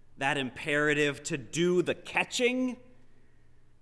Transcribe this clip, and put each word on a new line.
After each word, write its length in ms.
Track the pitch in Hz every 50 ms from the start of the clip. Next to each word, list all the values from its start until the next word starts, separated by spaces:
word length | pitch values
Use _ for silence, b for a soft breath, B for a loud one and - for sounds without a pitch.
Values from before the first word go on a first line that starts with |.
| - - - -
that 200 | 135 135 151 143
imperative 840 | 135 127 - - - 160 147 147 147 151 147 147 151 147 139 - -
to 140 | - 165 143
do 440 | 123 104 - 151 170 180 180 180
the 140 | 165 - -
catching 840 | - - - - 180 180 - - - 254 240 247 254 254 254 233 - - - - b b b b b b b b b b b b b b b b b